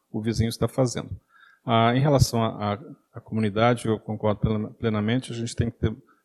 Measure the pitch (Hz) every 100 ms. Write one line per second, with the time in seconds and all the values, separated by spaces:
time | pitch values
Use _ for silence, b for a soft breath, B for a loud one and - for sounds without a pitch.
0 | _ 113 110 110 113 - 117 - 127 -
1 | - - b b b b - 113 117 123
2 | 151 135 - 117 113 - 101 101 - -
3 | _ 117 - 110 107 104 117 120 113 107
4 | - 107 107 101 113 107 107 - 117 107
5 | 107 127 - 117 117 - 117 - 113 107
6 | b b